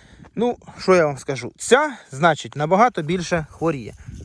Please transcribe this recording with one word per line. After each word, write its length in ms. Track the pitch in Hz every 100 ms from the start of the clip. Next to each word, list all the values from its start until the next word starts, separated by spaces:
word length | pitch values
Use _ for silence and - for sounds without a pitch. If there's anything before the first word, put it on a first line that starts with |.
| - - - -
Ну, 200 | 240 - - -
що 160 | -
я 120 | 185 151
вам 120 | 127
скажу? 340 | - 127 117 -
Ця, 380 | - 254 302 233 -
значить, 460 | 135 170 - 117 139
набагато 460 | 156 190 247 -
більше 440 | 156 185 160 175 156
хворіє. 440 | - 165 143 101 - - -